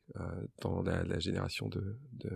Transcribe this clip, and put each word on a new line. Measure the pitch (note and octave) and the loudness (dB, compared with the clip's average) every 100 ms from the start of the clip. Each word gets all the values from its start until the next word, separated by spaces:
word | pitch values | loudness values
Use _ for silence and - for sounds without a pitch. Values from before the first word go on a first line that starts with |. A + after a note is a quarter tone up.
| - - | -6 -4
euh, | F2+ F2+ G2+ - | -2 -2 -4 -2
dans | F#2+ F#2 | 0 2
la, | F#2 F2 | 4 4
la | F2 F#2 | 4 2
génération | F2+ F#2 F#2+ - G#2 | 2 2 0 0 -2
de, | G2 G2 A2+ C#3 | 0 -2 -4 -8
de | - - | -8 -4